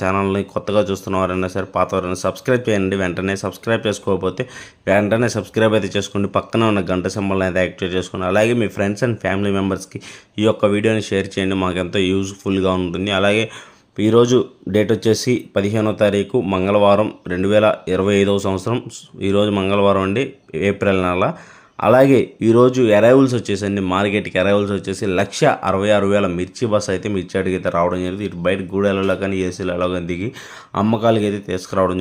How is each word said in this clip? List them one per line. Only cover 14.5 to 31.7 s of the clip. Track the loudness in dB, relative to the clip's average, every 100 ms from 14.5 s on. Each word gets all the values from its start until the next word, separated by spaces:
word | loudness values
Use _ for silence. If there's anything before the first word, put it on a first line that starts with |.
| -6 -2
డేట్ | 0 2
వచ్చేసి | 0 2 0 0 -2 -2
పదిహేనో | -2 -2 0 -2 2
తారీఖు | 2 2 0 -2 0
మంగళవారం, | 0 2 4 4 4 2 -4 -8
రెండు | -2 2
వేల | 4 4 0 -2
ఇరవై | 0 2 2
ఐదవ | 2 2
సంవత్సరం. | -2 -4 -2 -4 -6 -16 -20 -6 0
ఈరోజు | 2 2 0
మంగళవారం | 0 2 2 2 0
అండి, | -2 -4 -8 _ -2 -2
ఏప్రిల్ | 0 0 0 0
నెల. | 0 -2 -2 -14 -20 _ -2 4
అలాగే | 6 6 4 2 0 2
ఈరోజు | 6 4 4 4 6
అరైవల్స్ | 6 6 4 0
వచ్చేసండి, | -2 -4 -2 -2 0
మార్కెట్కి | 0 0 0 -2 0
అరైవల్స్ | 2 2 0 -4
వచ్చేసి | -6 -6 -2 0
లక్ష | -2 0 0 0 -2
అరవై | 0 2 2
ఆరు | 2
వేల | 2 0 -2
మిర్చి | -6 -4 -2
బస్ | 0 -2
అయితే | -4 -4 -4
మిర్చి | -4 -4
అడిగితే | -2 -2 -2 0
రావడం | 0 -2 -4
జరిగింది. | -6 -8
ఇటు | -4 -2
బయట | -2 -4
గూడెలలో | -2 0 0 0 -2
కానీ | -2 -2 -4
ఏసీలలో | -4 -6 -2 -2 -4
కానీ | -6
దిగి | -6 -6 -10 -18 -20 -8 -2
అమ్మకాలకి | 0 2 2 2 0
అయితే | -4 -6
తీసుకురావడం | -8 -4